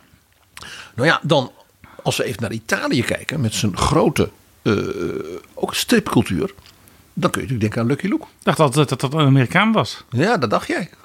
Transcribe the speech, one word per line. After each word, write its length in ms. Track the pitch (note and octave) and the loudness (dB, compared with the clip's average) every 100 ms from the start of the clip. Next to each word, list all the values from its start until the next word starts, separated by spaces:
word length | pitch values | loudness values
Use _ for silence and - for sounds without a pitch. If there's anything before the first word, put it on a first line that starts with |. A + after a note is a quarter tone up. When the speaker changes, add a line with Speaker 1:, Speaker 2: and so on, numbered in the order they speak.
| _ _ _ _ _ - - - - | _ _ _ _ _ -20 -18 -18 -14
Speaker 1:
Nou 140 | - C#3+ | -2 2
ja, 120 | D3+ | 2
dan, 300 | - C3 B2 - _ _ - - | 4 2 2 -6 _ _ -20 -6
als 140 | - - | -4 -2
we 80 | |
even 180 | A#2 B2 | -2 -4
naar 100 | A2+ | -6
Italië 500 | A2+ - G3 D4 D3+ | -6 -4 -4 0 0
kijken 380 | - - - D#3 | 0 -4 -4 -2
met 140 | A#2+ | -2
zijn 220 | - G#2+ F2+ | 0 -2 0
grote, 540 | - C#3+ F#3+ - F#2+ - _ _ | 2 4 4 2 0 -2 _ _
eh, 100 | B2 G2 F#2 - F2 - D#2 F2 - | 0 0 0 -4 -4 -6 -8 -12 -16
ook 200 | - F3+ | -8 -6
stripcultuur, 760 | - - A#3 - C3+ - F2 - - - - - - _ | -4 2 2 2 0 2 0 -4 -6 -20 -20 -20 -20 _
dan 180 | - G3 | -4 -2
kun 120 | G3+ | -2
je 60 | F#3+ | -4
natuurlijk 120 | B2+ | -2
denken 200 | G#2 A#2+ | -2 0
aan 60 | A#2 | -2
Lucky 200 | C#3+ G3 | -2 -2
Luke. 180 | D#4+ | -4
Speaker 2:
Ik 200 | - _ | -6 _
dacht 160 | - D#3 | -2 2
altijd 280 | D3+ B2+ C#3+ | 2 4 2
dat 120 | C3 | 0
dat 120 | C3+ | -2
een 60 | D#3 C#3+ | 2 4
Amerikaan 460 | C3+ B2 E3+ G#3+ | 4 4 2 2
was. 320 | A3 A#2 - - | 2 -2 -6 -6
Speaker 1:
Ja, 260 | A#2 F3+ A#3 | -2 0 0
dat 140 | G#2 | 0
dacht 160 | F3 - | -2 -2
jij. 240 | D#4+ F#3 - | -4 -6 -12